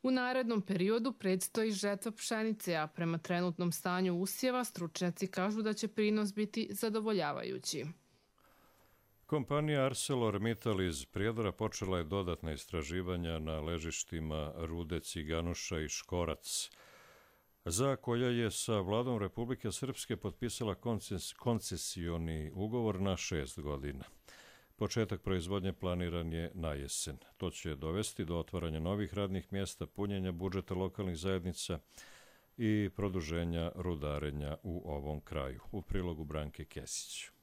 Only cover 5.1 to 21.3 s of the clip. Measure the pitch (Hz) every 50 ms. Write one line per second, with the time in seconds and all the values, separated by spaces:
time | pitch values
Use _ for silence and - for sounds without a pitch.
5.1 | 165 - 196 185 - 196 185 202 208 220 214 214 214 208 - 214 - - 214 208
6.1 | 214 214 214 202 196 208 214 208 - 226 220 - 202 202 - 226 208 220 214 220
7.1 | 214 190 160 147 139 131 120 123 127 127 127 - - 151 120 151 170 - _ _
8.1 | _ _ _ _ _ _ _ - - _ - - _ _ _ _ _ _ _ _
9.1 | _ _ _ - 151 151 127 - 143 147 151 151 151 139 131 135 127 - - -
10.1 | 143 127 120 110 101 101 101 117 117 110 - 117 104 95 95 90 80 69 65 -
11.1 | - 90 98 113 113 113 113 98 87 - 110 107 - - 104 95 92 87 82 76
12.1 | 95 98 95 87 82 - - 80 76 - - - - 85 76 76 85 92 90 87
13.1 | 92 87 87 82 82 80 78 78 78 78 76 80 85 82 80 82 78 - - -
14.1 | 85 82 80 78 76 78 76 73 73 80 82 80 82 85 85 76 85 78 - -
15.1 | - 85 76 78 80 82 85 85 87 - - - 90 80 78 73 - - - -
16.1 | 92 90 85 80 76 - - - - - - - - - - - - - - -
17.1 | - - - - - _ _ _ _ _ _ - 85 95 131 139 135 - - -
18.1 | 117 117 127 123 123 120 117 107 - - - - 113 104 95 90 104 113 123 127
19.1 | 123 110 101 92 - - 120 117 131 - - 110 95 - - 127 131 - - -
20.1 | 117 - - 104 - - - 117 - - 120 107 92 - - 120 117 101 - -
21.1 | 104 87 - -